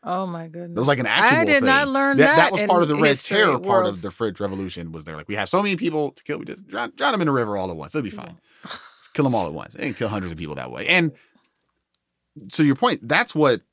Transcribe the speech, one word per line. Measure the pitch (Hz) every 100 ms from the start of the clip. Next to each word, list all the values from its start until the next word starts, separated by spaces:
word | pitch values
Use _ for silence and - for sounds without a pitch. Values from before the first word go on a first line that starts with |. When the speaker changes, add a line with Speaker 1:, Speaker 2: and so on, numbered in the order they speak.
Speaker 1:
Oh, | - 180 190
my | 170 165
Speaker 2:
That | 160 175
was, | 170 131
like, | 139
Speaker 1:
goodness. |
Speaker 2:
an | 104 117
actual | 214 294
Speaker 1:
I | 320
did | 285
not | 262 269 285
Speaker 2:
thing. |
Speaker 1:
learn | 269 277 277
Speaker 2:
That, | 151
Speaker 1:
that | 311
Speaker 2:
that | -
was | 190
part | 208 180
of | 160
Speaker 1:
in | 147
Speaker 2:
the |
Red | 151
Speaker 1:
history | 135 - 202
Speaker 2:
Terror | 208 131
part | 185 117
of | 107
Speaker 1:
worlds. | 95
Speaker 2:
the | 92
French | - 113 90
Revolution | 101 95 95 87 85
was | 80 78
there. | 78
Like, | 78
"We | 101
have | 98
so | 185
many | 202 180
people | 170 156 147
to | -
kill. | - 147
We | -
just | - 202
drown, | 101 120 -
drown | 285
'em | 220
in | 160
the |
river | 135 113 101
all | 95
at | 82
once. | 73
It'll | 156
be | 113
fine. | 71 - - _ _ -
Speaker 1:
Yeah. | - - _
Speaker 2:
Just | -
kill | - 139
'em | 117
all | 87
at |
once. | 76 - -
They |
didn't | 139 -
kill | 113
hundreds | 104 92
of | 80
people | 80 69
that | 62
way." | 62 117
And | 180 165 131 _ _ _ _ _ _ _ _ _ _ _ - -
to | -
your | 151 135
point, | 247 190 117
that's | 156 233 156
what | 147 113 _